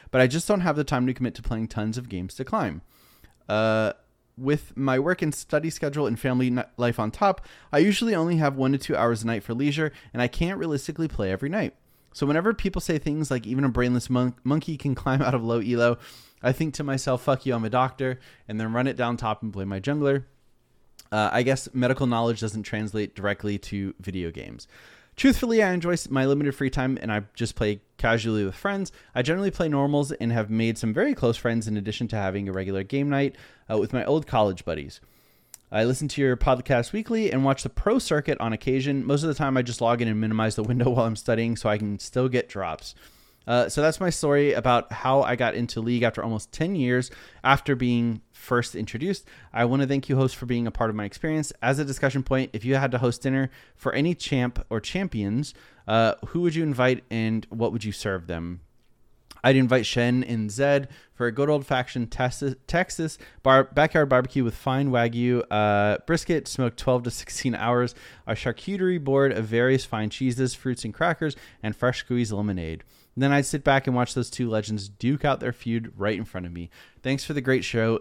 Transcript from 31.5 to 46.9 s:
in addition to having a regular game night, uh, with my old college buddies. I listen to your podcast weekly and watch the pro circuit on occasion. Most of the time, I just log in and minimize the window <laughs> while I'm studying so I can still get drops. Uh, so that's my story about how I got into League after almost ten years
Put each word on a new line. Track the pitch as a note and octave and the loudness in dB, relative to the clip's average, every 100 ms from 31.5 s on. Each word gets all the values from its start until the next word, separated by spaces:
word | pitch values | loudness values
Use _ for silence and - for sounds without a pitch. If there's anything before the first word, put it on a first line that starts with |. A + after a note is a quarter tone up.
| A#2 G#2+ | 0 -2
in | G#2+ | -4
addition | G2+ G#2 A#2 | -4 -4 -4
to | A2 | -2
having | F#2+ G2 G2 | -2 -2 -4
a | |
regular | F#2 F#2+ G2 | -4 -4 -4
game | G2 C3+ C#3+ | -2 -2 0
night, | C#3 C#3 - - - - | 2 0 -4 -20 -18 -4
uh, | A2 | 0
with | A2 | 0
my | B2+ - | 0 0
old | D#3 D3+ | 0 0
college | A#2+ G#2 F#2 - | 2 2 0 -4
buddies. | D#2+ C#2 - - _ _ _ _ - - | -6 -8 -14 -20 _ _ _ _ -20 -6
I | G#2+ | 0
listen | A2+ B2+ D3 | 0 0 -2
to | - | 0
your | C3+ B2 | 2 4
podcast | - B2+ - B2+ A#2+ | 2 2 2 0 0
weekly | G#3 A3 A3+ G#3+ | -4 -2 0 0
and | C3 C3+ | 2 2
watch | C3+ | 2
the | B2+ | -2
pro | - - B3+ | -2 2 2
circuit | - D3+ D3 C#3+ | 2 -2 0 -2
on | A#2 | -2
occasion. | A2 - C3 C3+ C#3 B2+ | -2 0 0 2 -2 2
Most | C#3+ | 0
of | D#3+ | 0
the | C#3+ | -2
time, | C#3+ C3 | 0 0
I | |
just | B2 A2+ | 0 0
log | A#2 A#2+ | 0 2
in | A#2 | 0
and | G#2+ | 0
minimize | A2 A2 A2 G#2+ | 0 0 0 0
the | |
window | G#2+ A#2+ B2 | -2 2 2
<laughs> | |
while | B2 A2+ | 2 2
I'm | A2 | 0
studying | - A2+ A#2 A2+ | 0 0 2 0
so | A#2 | 0
I | G#2+ | 0
can | G#2+ G2+ | -2 -6
still | - B2+ C3 | -6 -2 0
get | B2+ - | 0 -4
drops. | G2+ F2+ D#2 - - - _ _ _ - | -6 -8 -8 -12 -20 -20 _ _ _ 0
Uh, | A#2+ A#2+ | 2 2
so | - | 2
that's | D#3 D#3 | 2 2
my | F#3 | -2
story | - D3+ C#3+ C#3+ | 0 2 4 4
about | B2+ B2 A#2+ - | 2 4 2 2
how | A2 C3 C3+ | -4 2 4
I | C#3 A#2+ | 4 2
got | A#2+ | 0
into | - A#2 - | -2 -4 -4
League | A2+ A#2+ | -2 2
after | A#2 - | 2 0
almost | A2+ A2 - | -4 -4 -6
ten | - E3 F#3+ | -4 -2 0
years | B2 | 2